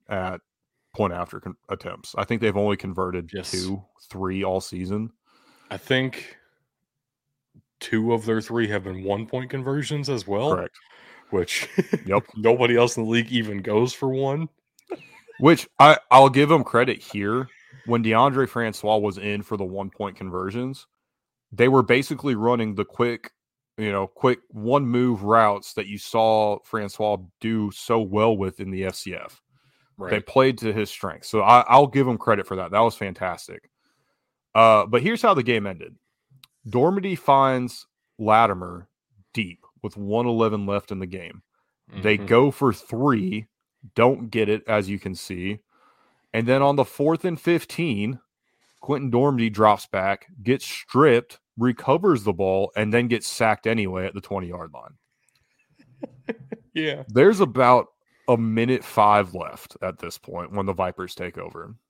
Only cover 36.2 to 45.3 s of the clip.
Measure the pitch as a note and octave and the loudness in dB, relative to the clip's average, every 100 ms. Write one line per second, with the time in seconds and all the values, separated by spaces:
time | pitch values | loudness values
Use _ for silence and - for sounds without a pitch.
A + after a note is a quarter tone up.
36.2 | _ _ _ _ A2 A#2+ D#3+ G3 F#3+ E3+ | _ _ _ _ -6 0 0 0 -4 -4
37.2 | - C#3 C3+ B2+ B2 - - _ _ - | 2 2 4 0 -4 -12 -20 _ _ -6
38.2 | G#2+ A2 A2+ F#2 F2+ F2 - _ _ G2+ | 2 4 4 0 -8 -14 -20 _ _ _
39.2 | _ - F#2+ E2+ _ _ G#2 G#2 G2+ A2+ | _ -8 -8 -10 _ _ -14 -10 -4 -2
40.2 | A#2+ A2+ A2+ G#2+ G2+ G2+ - G2 F#2 F#2 | 0 0 0 0 -4 -4 -6 -12 -12 -12
41.2 | E2+ - _ _ _ _ _ G2 G#2 G#2 | -16 -20 _ _ _ _ _ -4 2 2
42.2 | G2+ A#2 C#3 - C3+ - - A#2 C#3+ A2+ | 4 4 4 2 0 0 -6 -2 0 0
43.2 | F#2 G#2+ A2 _ _ _ A2 - A#2+ C3+ | -2 -6 -10 _ _ _ -8 2 2 2
44.2 | A2+ A2 G#2 G#2+ - G#2+ F#2+ G2+ F#2+ F2+ | -4 -2 0 -2 0 -2 -2 -6 -8 -12
45.2 | - | -12